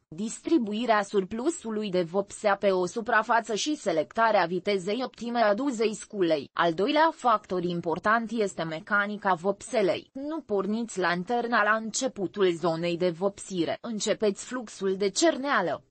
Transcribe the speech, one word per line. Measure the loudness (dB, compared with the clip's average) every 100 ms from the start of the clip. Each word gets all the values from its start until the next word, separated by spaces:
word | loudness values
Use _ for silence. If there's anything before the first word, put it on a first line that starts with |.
| -14
distribuirea | -8 -8 -6 0 0 2 -2 2 2
surplusului | 2 -2 -2 -2 -4 -4 -4 -4 -2
de | -2
vopsea | 0 -2 -4 -2 0 2
pe | 2
o | 2 0
suprafață | -2 2 2 4 2 0
și | -2 -2
selectarea | -4 -2 0 0 2 4 4
vitezei | 2 0 0 -2 -2 -4
optime | -6 -8 -4 2
a | 4
duzei | 2 0 0 -2
sculei. | -2 -8 -2 0 0 -2
Al | 0 0
doilea | 2 2 4 4
factor | 2 2 2 0 -4
important | -2 -2 -2 0 2 2 0
este | -2 -2 -2
mecanica | -6 -6 -2 0 0 -2 0
vopselei. | 0 0 -4 -2 0 2 0 -4
Nu | -10 -8 -6
porniți | -2 -2 0 -2 -4 -2
lanterna | 0 0 -2 -2 0 2
la | 2
începutul | 2 -2 -4 -4 -2 -4 2 2
zonei | 2 0 0 -2 0
de | 0
vopsire. | 0 -2 -4 -6 -2 -2 -4
Începeți | -6 -4 -2 2 0 0
fluxul | -6 -8 -10 -4 -2 0
de | -2
cerneală, | 2 2 2 0 0 0 -2 _